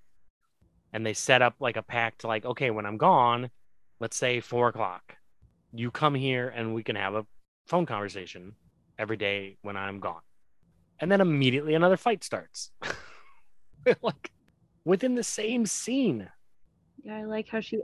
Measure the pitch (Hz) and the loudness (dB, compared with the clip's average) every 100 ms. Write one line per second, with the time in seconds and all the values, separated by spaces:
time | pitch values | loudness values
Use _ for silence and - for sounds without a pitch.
0 | - - - _ _ _ _ _ _ 110 | -18 -20 -20 _ _ _ _ _ _ -6
1 | 110 104 - 127 123 - 127 113 - 120 | -4 -2 4 6 6 2 -4 -4 -6 -4
2 | 117 - 113 110 127 120 135 107 104 107 | -4 -4 -4 -4 -4 -2 -2 -2 -4 2
3 | 170 156 120 120 123 - - - - - | 4 6 6 2 -2 -12 -20 -20 -20 -10
4 | 113 - 127 123 - 120 120 113 101 90 | -8 -2 -2 -2 -2 2 2 0 -6 -6
5 | - - _ _ - _ _ 117 120 - | -18 -20 _ _ -20 _ _ -8 -6 0
6 | 151 139 135 127 127 117 113 113 113 104 | 0 2 0 -2 -4 -4 -4 -4 -4 -4
7 | 98 107 107 - _ _ - 175 160 107 | -2 -2 -6 -16 _ _ -2 0 0 -2
8 | 101 98 87 92 92 - _ _ _ - | -6 -8 -14 -14 -18 -20 _ _ _ -8
9 | 107 110 104 101 98 - 104 98 98 98 | -4 -2 0 -2 -6 -12 -10 -6 -6 -6
10 | 92 82 _ _ _ _ _ _ _ - | -8 -8 _ _ _ _ _ _ _ -4
11 | 165 202 185 143 131 131 156 156 175 185 | 2 4 4 4 4 2 2 4 6 4
12 | 240 208 - 104 - - - - - - | 2 -2 -4 -8 -8 -14 -14 -10 -10 -10
13 | - - - - - - - - 247 - | -12 -20 -20 -20 -20 -20 -20 -2 2 2
14 | - - - _ _ _ _ _ 160 190 | 0 -6 -14 _ _ _ _ _ 0 2
15 | 254 247 - - 214 247 220 - - 262 | 2 0 -2 -4 -2 0 0 -2 -2 0
16 | 233 117 92 - - - - _ _ - | 2 0 -6 -18 -20 -20 -20 _ _ -20
17 | 208 214 214 220 220 220 208 220 | -14 -10 -8 -8 -6 -6 -4 -6